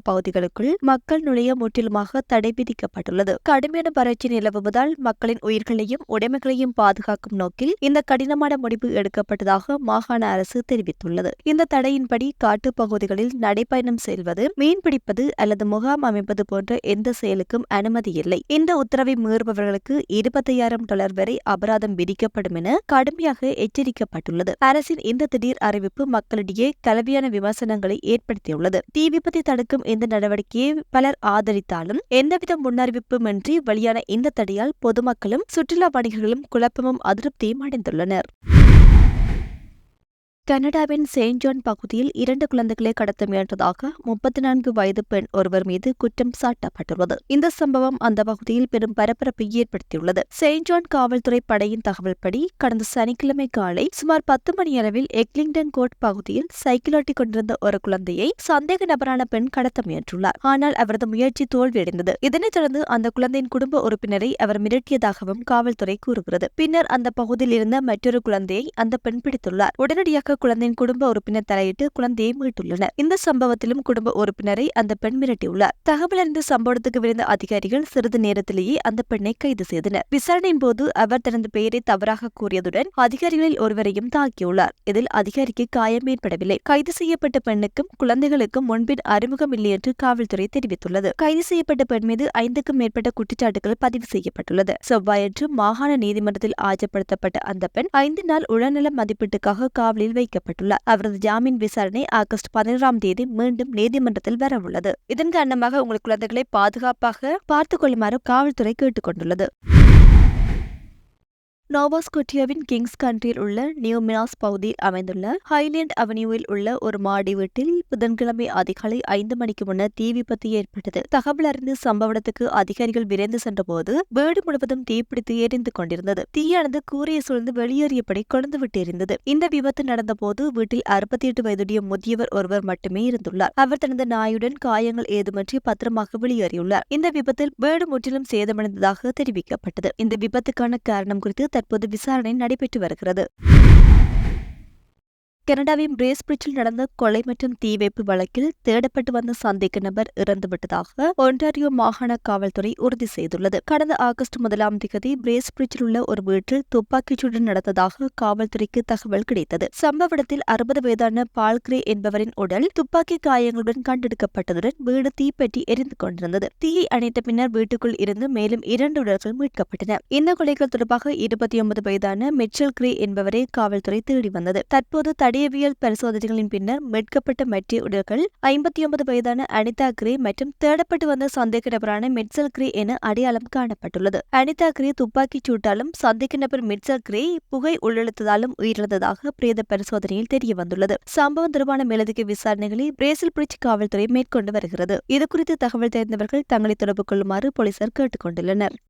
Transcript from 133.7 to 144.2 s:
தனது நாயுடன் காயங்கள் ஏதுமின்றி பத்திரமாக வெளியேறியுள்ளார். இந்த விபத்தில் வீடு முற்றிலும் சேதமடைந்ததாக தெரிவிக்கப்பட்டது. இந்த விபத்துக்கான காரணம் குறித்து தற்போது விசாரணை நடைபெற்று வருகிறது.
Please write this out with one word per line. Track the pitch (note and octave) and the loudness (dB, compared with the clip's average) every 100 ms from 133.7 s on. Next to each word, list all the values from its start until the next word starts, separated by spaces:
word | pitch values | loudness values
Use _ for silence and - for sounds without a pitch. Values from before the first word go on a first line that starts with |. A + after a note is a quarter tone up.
| C#4+ | 2
தனது | C#4 B3+ B3+ | -2 -2 -2
நாயுடன் | A3+ A3 A3 A#3 C#4+ | 0 0 -2 -4 -4
காயங்கள் | B3+ G#3+ A#3 A#3 - | -2 0 0 -2 -2
ஏதுமின்றி | G3+ G3 G3+ G3 C4+ | -2 -2 -4 -4 -4
பத்திரமாக | - G#3+ A#3+ A3+ G#3 A3+ | -2 -4 -2 -4 -4 -4
வெளியேறியுள்ளார். | B3 A#3 F3+ F3 F3+ G3 - | -2 0 -2 -2 0 -2 0
இந்த | D4 E4+ | -2 0
விபத்தில் | D4+ C4 C4 C#4+ - | -2 -2 0 -2 0
வீடு | C#4 E4 E4+ | 0 0 0
முற்றிலும் | C4 B3+ C4+ C4 | -4 -4 -6 -2
சேதமடைந்ததாக | G#3+ G#3 G#3+ G#3+ G3+ F#3+ G3 B3 B3 | -2 -2 -2 -4 0 0 0 -4 -4
தெரிவிக்கப்பட்டது. | C4 G3 - - - - F#3+ - | -4 -4 -6 -8 -8 -4 -4 -2
இந்த | A3+ G#3+ | -2 -2
விபத்துக்கான | G#3+ B3 B3 B3+ A#3+ A#3+ | -2 -4 -4 -2 -2 -2
காரணம் | - G3+ F#3+ G3+ | -2 -4 -2 -4
குறித்து | G3+ G3 C#4+ B3+ | -4 -4 -2 -2
தற்போது | - G#3+ G#3 | -2 -4 -4
விசாரணை | G#3 - C4 A3+ | -6 -2 -2 -2
நடைபெற்று | B3 A#3+ B3+ C4 A#3+ | -2 -2 -2 -4 -4
வருகிறது. | F3 - - G3 - - - - - - - - - - | -4 -4 -4 -2 -2 0 10 12 12 12 12 12 8 4